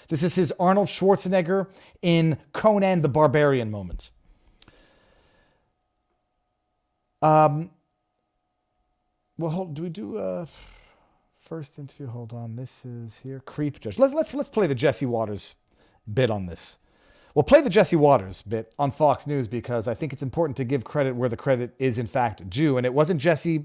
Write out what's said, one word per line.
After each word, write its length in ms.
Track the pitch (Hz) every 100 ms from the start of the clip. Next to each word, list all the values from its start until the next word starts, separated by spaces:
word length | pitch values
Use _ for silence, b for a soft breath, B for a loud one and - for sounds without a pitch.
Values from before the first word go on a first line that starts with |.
| -
this 140 | 143
is 120 | 170 185
his 160 | 175 -
Arnold 300 | 180 196 180
Schwarzenegger 800 | - 190 190 180 190 165 196 190 b b _
in 360 | 175 165 160 143 _
Conan 500 | - 220 208 190 180
the 60 | 147
Barbarian 640 | 151 151 147 143 131 107
moment. 380 | 104 90 87 - _ _ _ _ _ b b b b b b b b b b b _ _ _ _ _ _ _ _ _ _ _ _ _ _ _
Um, 480 | 156 156 151 147 170 _ _ _ _ _ _ _ _ _ _ _ _ _ _ _ _ -
well, 140 | 160
hold, 220 | 170 185
do 100 | 147
we 60 | 175
do 280 | 165 208 214
a 300 | 190 180 165 b b b b b b b b _
first 400 | - 165 143 -
interview? 280 | 139 - 135
Hold 260 | 120 113
on, 240 | 120 117 117
this 260 | 127 -
is 360 | 127 120 117 -
here. 200 | 131 135
Creep 400 | - - 147 -
judge. 180 | 110 98
Let's, 160 | 269
let's, 200 | 302 311
let's 160 | 277 -
play 180 | 220 175
the 80 | 123
Jesse 300 | 143 - 131
Waters 500 | 113 107 101 - - _ _ _ _ -
bit 160 | 107 123
on 160 | 104 90
this. 320 | 80 - - b b b b b
We'll 100 | 151
play 180 | - 294
the 80 | 277
Jesse 260 | 202 185 165
Waters 460 | 143 127 95 -
bit 320 | 101 113 - -
on 140 | 139
Fox 340 | - 151 127 143
News 220 | 143 110
because 400 | 120 113 120 110
I 60 |
think 180 | 110 151
it's 100 | 135
important 360 | 131 160 160 123
to 80 | 120
give 180 | 135
credit 320 | - 147 135 123
where 140 | 127
the 80 | 117
credit 360 | 139 123 123 -
is 180 | 131 117
in 80 | 113
fact 440 | 131 117 - 92
due. 260 | 110 156 127
And 100 | 123
it 80 |
wasn't 280 | 135 160 165
Jesse 380 | 165 151 165 156